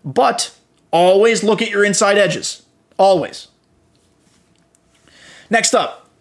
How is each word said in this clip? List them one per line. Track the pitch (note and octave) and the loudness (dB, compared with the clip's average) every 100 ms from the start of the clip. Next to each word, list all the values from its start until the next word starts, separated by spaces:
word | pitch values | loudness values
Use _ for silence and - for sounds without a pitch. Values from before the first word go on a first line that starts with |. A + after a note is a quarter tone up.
But | C#3+ C3 B3 A#3 - _ _ _ _ | -8 0 0 -2 -8 _ _ _ _
always | E3 F3+ G3 A3+ A3+ | 0 4 4 4 2
look | G3+ G#3 | 0 -2
at | A3 | -2
your | G3+ | -2
inside | G3+ F#3+ G3+ G3+ | 0 0 0 0
edges. | F#3 D3 - - _ _ _ - | 0 -4 -10 -12 _ _ _ 0
Always. | F#3+ F#3 - - - _ _ _ _ _ _ _ _ _ _ _ _ _ _ _ _ _ - - - | 2 2 -2 -12 -20 _ _ _ _ _ _ _ _ _ _ _ _ _ _ _ _ _ -20 -20 -4
Next | A3+ - | -2 0
up, | A3+ C#3+ - _ _ | -2 -2 -10 _ _